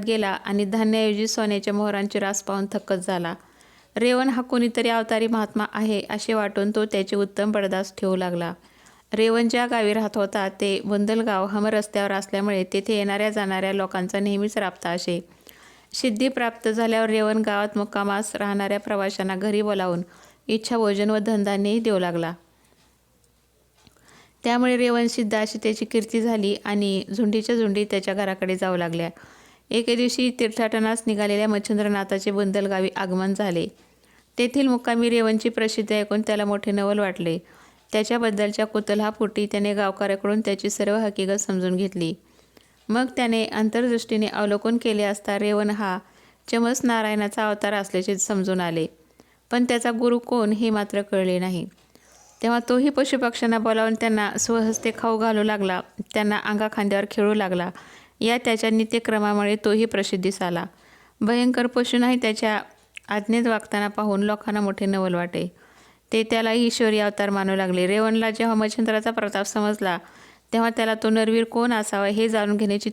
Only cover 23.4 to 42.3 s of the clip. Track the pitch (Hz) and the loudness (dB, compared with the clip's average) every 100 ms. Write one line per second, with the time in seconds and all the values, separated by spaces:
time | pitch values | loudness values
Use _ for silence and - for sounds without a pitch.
23.4 | _ _ _ _ - _ - - - _ | _ _ _ _ -20 _ -20 -20 -20 _
24.4 | 240 240 247 247 247 240 233 247 214 220 | 0 2 4 4 4 4 2 0 0 0
25.4 | 220 220 214 214 214 226 220 226 233 220 | -2 -2 -2 -2 -2 -2 0 0 2 2
26.4 | 196 202 208 208 202 190 - 196 214 220 | 0 -2 -2 0 0 0 -2 0 0 2
27.4 | 220 233 214 202 208 196 190 196 196 190 | 0 2 2 0 0 -2 -2 -2 -2 -2
28.4 | 185 185 185 180 170 170 165 - - - | -2 -2 0 0 -2 -2 -4 -8 -20 -20
29.4 | - - - 226 233 233 247 254 247 247 | -20 -18 -4 -2 0 2 0 0 0 0
30.4 | 226 220 220 226 220 226 226 208 208 202 | -2 0 0 0 0 0 -2 0 0 0
31.4 | 214 202 208 208 208 202 196 196 208 196 | 0 0 0 0 0 0 -2 -2 0 0
32.4 | 196 202 196 190 190 - 190 185 190 196 | 0 0 0 0 -2 -2 -2 0 0 0
33.4 | 202 170 175 - _ _ _ _ _ - | 0 -2 -4 -8 _ _ _ _ _ -2
34.4 | 240 277 269 240 247 233 233 233 220 220 | 0 2 2 2 0 0 2 4 2 2
35.4 | 233 226 220 220 208 214 208 208 214 208 | 0 0 0 0 0 0 0 0 0 0
36.4 | 202 202 208 202 202 208 196 180 170 165 | 0 -2 0 0 2 2 0 -2 -2 -4
37.4 | - - - _ _ 214 214 233 233 202 | -6 -20 -20 _ _ -2 0 0 0 0
38.4 | 208 208 214 214 208 208 214 214 214 208 | 0 0 -2 -2 0 0 0 -2 -2 -2
39.4 | 208 208 202 202 196 190 202 196 202 214 | -2 0 0 0 0 0 -2 0 0 0
40.4 | 214 196 208 - 202 214 214 202 190 202 | 0 -2 -2 -2 0 0 0 -2 -2 -2
41.4 | - 185 185 180 190 190 165 185 _ | -2 0 0 0 -2 -2 -4 -6 _